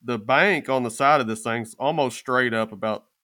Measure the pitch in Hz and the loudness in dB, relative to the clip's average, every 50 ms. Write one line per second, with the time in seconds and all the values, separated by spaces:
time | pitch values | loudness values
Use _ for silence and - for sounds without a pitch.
0 | - 120 120 110 104 113 131 147 185 202 185 147 - - 131 131 123 113 113 - | -8 -6 -6 -4 0 2 2 4 4 4 2 0 0 -2 -2 -2 -2 -2 -2 2
1 | 135 139 156 143 120 110 110 110 - 120 113 117 113 113 - - 131 143 165 156 | 4 4 4 4 2 0 -4 -6 -4 -4 -4 -4 -6 -8 -8 -4 -2 -2 0 0
2 | 139 123 117 - - - 127 127 127 120 113 113 110 110 110 95 107 110 107 104 | 0 -2 -4 -6 -4 -2 0 2 2 2 0 -2 -2 -4 -6 -6 -4 -4 -4 -4
3 | - _ _ _ | -8 _ _ _